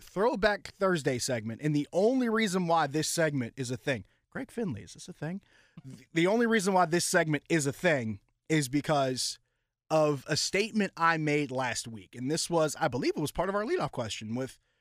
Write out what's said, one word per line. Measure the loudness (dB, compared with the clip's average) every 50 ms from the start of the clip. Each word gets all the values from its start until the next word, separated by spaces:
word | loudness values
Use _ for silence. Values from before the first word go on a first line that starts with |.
Throwback | -16 -10 -4 -2 0 0 0 2 2 0 0 0 -6 -12 -6 0
Thursday | 0 2 2 2 0 0 -2 -2
segment, | -2 -2 -4 -4 -4 -6 -6 -4
and | -2 0 0
the | 0 0 0
only | 0 2 2 4 4 2 2 2
reason | 2 2 0 0 0 0 0
why | 2 2 2 2 2
this | 0 -2 -2 -2
segment | 0 0 0 2 0 -2 -4 -4 -6
is | -8 -6 -6
a | -6
thing, | -6 -2 -2 -4 -4 -4 _ _ _ _ _
Greg | -12 -10 -10 -10
Finley, | -8 -6 -6 -4 -6 -8
is | -10 -14 -18
this | -18 -18 -18
a |
thing? | -12 -10 -8 -8 -8 -10 _ _ _ _ _ _ -20 -20 -20 -18 -18 -20 -12 _
The | 0 2 4
only | 4 4 4 4
reason | 4 4 4 4 4 4
why | 4 4
this | 4 4 2 2
segment | 4 4 4 4 4 0 -2 0 0
is | 0 0 2 0
a |
thing | -2 0 2 2 2 2 0 -4 -6 -8 _ _ _ _ _ 0
is | 0 0 0 0
because | -2 -2 0 2 2 2 2 0 0 -2 -4 -6 -6 -10 _ _ _ _ _ _ _ _ _ 0
of | 2 2 4 2 0 -2 -2 -4
a | -2
statement | -2 -2 0 0 0 0 0 0 0 0 0 0
I | 0 2 2 2
made | 2 2 0 0 0 0 -2
last | -2 -2 -2 -2 -2 -4 -8
week, | -10 -12 -14 -16 -16 -12
and | -8 -4 -4
this | -2 -2 -2 0
was, | 0 2 2 0 0 -2
I | -2 -2
believe | -2 -2 -2 -2 -2
it | -2
was | -4 -4
part | -2 -2 -2 -2
of | -2
our | -2 -2
leadoff | -2 -2 -2 -4 -4
question | -4 -6 -6 -6 -6 -10 -8 -6 -6
with, | -6 -6 -6 -10 _ _ _ _ _